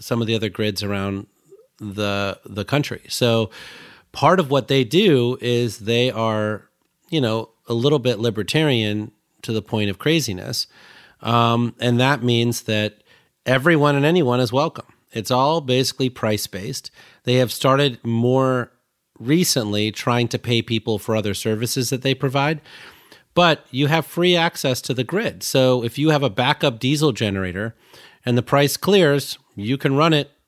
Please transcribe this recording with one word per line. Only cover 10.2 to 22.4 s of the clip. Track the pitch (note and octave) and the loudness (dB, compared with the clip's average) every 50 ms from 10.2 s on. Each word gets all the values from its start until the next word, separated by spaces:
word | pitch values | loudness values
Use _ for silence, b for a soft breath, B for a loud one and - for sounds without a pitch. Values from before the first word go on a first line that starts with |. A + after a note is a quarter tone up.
| C3 A#2 F#2 F2+ G2+ - A2+ - - B B B B B B B B B B B | 0 -4 -6 -8 -8 -8 -8 -8 -8 B B B B B B B B B B B
Um, | - A2+ A#2 A#2 A#2 A#2 A#2 A#2 A#2+ A#2 - - | -2 0 2 2 4 4 2 2 0 -2 -4 -4
and | A#2 B2 A#2+ A#2 | -2 0 2 2
that | B2+ C3+ D3 B2 A#2+ | 2 2 2 0 0
means | A#2+ A#2+ A#2 A#2 A#2+ A#2 - - | 0 2 2 2 0 -2 -4 -4
that | - G#2+ G#2+ G#2+ G#2+ - _ _ b b b b b b _ - | -4 -2 -2 -2 -4 -6 _ _ b b b b b b _ -2
everyone | B2 C3 C3+ C3 E3+ E3 D3 C#3+ D3 C#3+ | 0 0 2 4 4 4 6 4 4 4
and | C#3 C#3 | 4 4
anyone | D#3 F3 F#3 D3 B2 B2 B2 | 4 4 4 4 2 2 2
is | B2+ A2+ B2 | 0 0 0
welcome. | C3+ D#3 E3 - - - _ _ _ _ _ | 0 -2 -2 -4 -10 -18 _ _ _ _ _
It's | - A2+ G#2 - | -8 -6 -4 0
all | B2+ B2+ C3+ D3 D#3+ E3 | 0 2 2 2 0 -2
basically | C#3+ B2+ B2+ C3 C3 - - - C3 B2+ | -2 0 0 0 0 0 -2 -2 -4 -4
price-based. | B2+ - - A2 G#2+ G#2 - - - F#2 G2 B2+ B2 - - - b b b b b b b | -4 -2 -2 -2 -2 -2 -4 -8 -10 -10 -10 -10 -10 -10 -12 -16 b b b b b b b
They | B2 B2 | 0 2
have | B2+ B2+ G#2+ | 2 2 0
started | - - - C3+ C3+ C#3 C#3+ C#3 A#2 - - | -2 0 2 2 2 2 2 0 -2 -4 -4
more | A#2 A#2 A#2 A#2 B2 B2+ C3 C3 C3 B2+ B2 A2+ - _ _ _ _ _ _ _ _ _ | -2 0 2 2 2 2 2 2 2 0 -2 -4 -8 _ _ _ _ _ _ _ _ _
recently | - A2 A#2+ D3+ F3+ F3 - - C3+ G#2+ G#2 G#2 G#2 G#2+ A2 | -8 -2 0 2 2 2 2 0 -2 -2 -2 0 0 -2 -2
trying | G#2 - - C3+ A#2+ A#2+ A#2+ | -4 -4 -2 0 0 0 0
to | A#2 - | -2 -2
pay | - - A#2+ B2 A2+ | -4 -2 0 0 0
people | G#2+ - A#2 A2 - A#2+ G#2+ G2 | 0 0 -4 -4 -2 -2 -4 -4
for | - - A2 | -2 -2 -2
other | G#2+ G2 G#2 F#2+ | -2 -2 -2 -4
services | - - A2 A2 G#2+ B2 A#2 - C3+ B2 - | -4 -2 -2 -2 -2 -4 -4 -4 -4 -4 -4
that | C#3 A#2+ - | -4 -2 -2
they | C3+ C3 | -2 -2
provide, | C3 C#3+ C3 B2 C#3 | 0 -2 -2 0 0